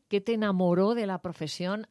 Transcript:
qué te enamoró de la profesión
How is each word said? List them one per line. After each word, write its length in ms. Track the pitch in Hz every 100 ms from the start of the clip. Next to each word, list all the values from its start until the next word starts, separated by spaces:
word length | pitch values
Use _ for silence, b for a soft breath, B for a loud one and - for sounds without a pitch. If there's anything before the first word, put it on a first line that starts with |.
| _
qué 140 | 202
te 120 | 214
enamoró 600 | 226 214 185 180 175 202
de 140 | 240 202
la 140 | 180
profesión 680 | 175 160 151 - 180 208 220